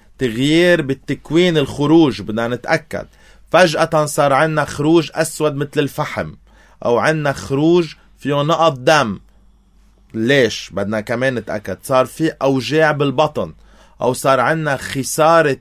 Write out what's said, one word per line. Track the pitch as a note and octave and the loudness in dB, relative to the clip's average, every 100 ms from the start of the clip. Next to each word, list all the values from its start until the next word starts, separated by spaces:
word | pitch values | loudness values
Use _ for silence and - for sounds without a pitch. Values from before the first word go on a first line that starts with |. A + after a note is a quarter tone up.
| - - | -18 -6
تغيير | B2+ A2 C#3+ D#3+ F3 E3 | -4 -2 0 2 4 2
بالتكوين، | C3+ C3+ - C3+ - D#3+ F3+ D#3+ | 0 -6 -6 -10 -2 0 2 2
الخروج، | C#3 - D3 E3 D3 G2+ | -2 -2 4 6 4 0
بدنا | G2+ G#2+ A#2 | -6 -4 -4
نتأكد. | A#2+ - D#3+ - - - _ - - - | -4 -2 -4 -4 -12 -12 _ -20 -20 0
فجأة | E3 F3+ D3+ D#3+ D#3+ D3 | 2 2 2 0 0 0
صار | - C#3+ | 0 2
عنا | C3+ D#3+ D3+ C#3 | 2 0 0 -4
خروج | - D3 E3 D3 | -2 2 2 2
أسود | D3+ D#3+ - D3+ C#3 | -4 -6 -2 -4 -2
مثل | C#3+ D3+ | -4 -2
الفحم، | C#3+ - D3 - D#2+ - _ _ _ - - | -2 -4 -6 -6 -8 -12 _ _ _ -8 -2
أو | A#2 | 0
عنا | C3 D#3+ C#3+ | 0 0 -2
خروج | B2+ G2 C3+ D#3 F3 D#3+ - _ _ | -6 -4 0 2 2 0 -8 _ _
فيه | C3+ C#3+ | -4 -2
نقط | D3 D#3 E3 C3 | 0 2 2 2
دم، | C3 D#3 A#2 F2+ - _ _ _ _ _ _ _ _ | 2 2 2 -4 -12 _ _ _ _ _ _ _ _
ليش؟ | A2 A2+ C#3 A2+ - - | -4 0 2 2 -2 -10
بدنا | F2 G2 A2 | -8 -6 -6
كمان | G#2 A#2+ C3 A#2+ | -4 -4 -2 -4
نتأكد. | G2+ G2+ G2 F#2 | -6 -8 -8 -10
صار | - C3 B2+ | -2 0 0
في | - D#3+ | -2 -4
أوجاع | - C3+ C3 A2+ D3+ D#3 | -2 0 0 0 2 2
بالبطن، | C#3+ C#3+ B2+ D3+ B2 E2+ - - _ _ - | 2 0 0 0 -2 -8 -10 -20 _ _ -4
أو | B2 | -2
صار | B2 C#3 C3 | 0 2 2
عنا | A#2+ D#3+ D3+ C3 | 2 0 -2 -4
خسارة | - C#3 B2 - D#3 E3 D3+ B2+ | -6 -8 -4 0 4 4 2 -2